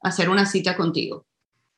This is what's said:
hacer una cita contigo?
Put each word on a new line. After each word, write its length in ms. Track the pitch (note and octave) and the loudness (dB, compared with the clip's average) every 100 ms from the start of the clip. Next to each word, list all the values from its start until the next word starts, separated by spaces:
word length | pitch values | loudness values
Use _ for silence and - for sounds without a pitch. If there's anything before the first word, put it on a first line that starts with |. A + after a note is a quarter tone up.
hacer 260 | F#3 F3 F3 | -4 0 2
una 180 | G3 | 2
cita 300 | G3 F#3+ F3+ | 2 0 0
contigo? 500 | F3+ E3+ D#3 G#2+ - _ _ _ _ _ | 0 0 -2 -6 -10 _ _ _ _ _